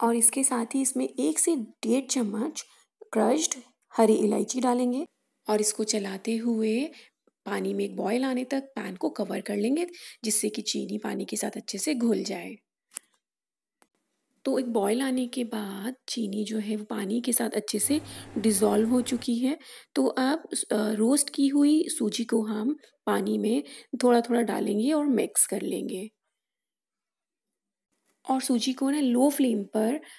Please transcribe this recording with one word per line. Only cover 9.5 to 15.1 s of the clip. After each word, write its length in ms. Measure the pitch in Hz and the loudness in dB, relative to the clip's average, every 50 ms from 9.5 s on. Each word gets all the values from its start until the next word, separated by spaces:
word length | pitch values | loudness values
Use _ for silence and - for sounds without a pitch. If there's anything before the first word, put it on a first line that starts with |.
| 208 | -2
लेंगे, 300 | 202 208 233 277 330 359 349 - - - - - _ - | 0 0 0 0 0 -2 -4 -6 -14 -18 -20 -18 _ -4
जिससे 260 | 220 208 - - 214 | -2 -2 0 -2 -2
कि 120 | 214 240 | -4 -4
चीनी 360 | 202 - - 208 202 185 202 | -6 -4 -4 -4 -4 -4 -6
पानी 280 | 214 - - 202 208 - | -6 -6 -6 -6 -6 -6
के 120 | - 220 | -6 -6
साथ 140 | - - 175 - | -6 -6 -6 -8
अच्छे 200 | - - - - | -10 -10 -10 -8
से 180 | 196 - 311 294 | -4 -2 -2 -2
घुल 280 | 240 240 233 208 - 190 | 0 2 2 2 0 0
जाए। 320 | 208 196 175 170 190 226 - _ _ _ _ _ _ _ - - _ _ _ _ _ _ _ _ _ _ _ _ _ _ _ _ _ _ _ _ _ _ _ _ _ _ _ _ | -4 -8 -8 -10 -12 -14 -16 _ _ _ _ _ _ _ -16 -16 _ _ _ _ _ _ _ _ _ _ _ _ _ _ _ _ _ _ _ _ _ _ _ _ _ _ _ _
तो 140 | 269 262 254 | -2 -2 0
एक 60 | 254 | -2
बॉयल 360 | 240 226 226 196 202 220 254 | 0 0 0 2 2 0 0
आने 260 | 269 269 | 0 0